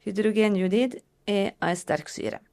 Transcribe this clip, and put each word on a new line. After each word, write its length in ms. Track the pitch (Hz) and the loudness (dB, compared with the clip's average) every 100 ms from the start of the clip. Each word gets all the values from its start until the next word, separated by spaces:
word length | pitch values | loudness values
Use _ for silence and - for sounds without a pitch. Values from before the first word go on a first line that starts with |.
hydrogenjodid 960 | - 196 214 208 214 196 185 202 254 - _ _ - | -6 0 2 4 2 4 2 2 0 -2 _ _ -2
er 240 | 202 196 - | 0 0 -2
en 160 | 170 175 | -2 -2
sterk 320 | - 151 - | -2 -4 -4
syre. 300 | - 107 107 _ | -8 -6 -8 _